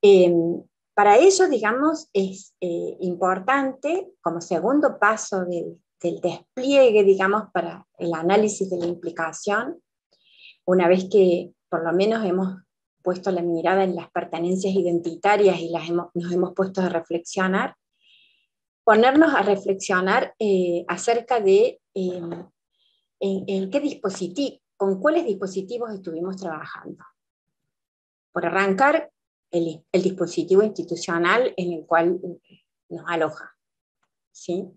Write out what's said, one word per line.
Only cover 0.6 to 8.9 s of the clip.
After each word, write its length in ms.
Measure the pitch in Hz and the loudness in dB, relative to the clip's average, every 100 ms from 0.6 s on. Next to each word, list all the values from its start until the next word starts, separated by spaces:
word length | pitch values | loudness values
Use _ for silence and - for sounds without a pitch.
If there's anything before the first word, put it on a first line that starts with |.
| - _ _ | -10 _ _
para 240 | - 208 208 | 2 6 8
ello, 300 | 359 381 359 | 8 6 2
digamos, 600 | 254 214 240 302 320 - | 2 0 0 0 -2 -4
es, 420 | 202 190 190 - _ | -4 -4 -6 -20 _
eh, 380 | 180 170 170 - | -8 -6 -8 -8
importante, 1120 | 185 175 185 185 190 277 269 262 294 349 381 _ | -8 -2 -2 -2 -2 -2 -2 -6 -6 -6 -6 _
como 200 | 170 170 | -6 -6
segundo 580 | - 170 180 285 294 - | -4 -2 0 2 0 2
paso 460 | 208 220 - 196 180 | 0 0 -4 -6 -4
del, 360 | 175 165 165 _ _ | -6 -8 -12 _ _
del 180 | 175 165 | -6 -2
despliegue, 840 | 180 170 _ - 262 277 254 214 | -6 -6 _ -8 0 4 6 6
digamos, 400 | 196 190 190 208 196 | 4 4 2 0 -2
para 340 | 185 170 175 _ _ | -6 -6 -10 _ _
el 160 | 175 | -6
análisis 560 | 165 170 202 214 196 190 | -4 2 2 2 -2 -4
de 80 | 180 | -4
la 80 | |
implicación, 960 | 170 | -4